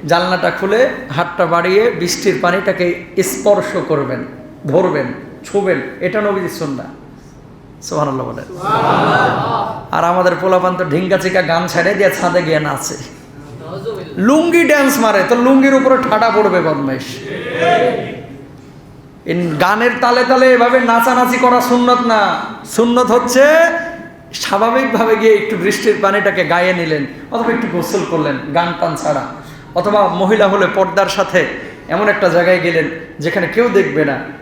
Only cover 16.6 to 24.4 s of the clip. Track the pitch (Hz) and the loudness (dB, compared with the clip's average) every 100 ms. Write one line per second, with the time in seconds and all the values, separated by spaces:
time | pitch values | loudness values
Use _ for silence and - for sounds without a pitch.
16.6 | 160 147 139 131 - - - - - 165 | 0 -2 -2 -6 -8 -12 -10 -10 -8 0
17.6 | 165 - 247 - - - - - - - | 2 2 2 -2 -8 -12 -14 -18 -18 -20
18.6 | - - - - - - - 170 175 151 | -20 -20 -20 -20 -20 -14 -6 -2 -2 0
19.6 | 180 214 240 233 240 247 247 262 254 247 | 0 2 0 2 2 2 4 4 6 6
20.6 | 240 254 233 233 247 247 247 247 254 247 | 4 4 4 2 2 2 2 2 4 2
21.6 | - 247 247 247 233 220 196 - - - | 2 2 4 2 2 2 0 -2 -8 -12
22.6 | - - 233 240 220 240 240 254 285 320 | -6 0 2 2 2 2 2 4 6 6
23.6 | 339 339 339 - - - - - | 4 0 -8 -12 -16 -20 -16 -10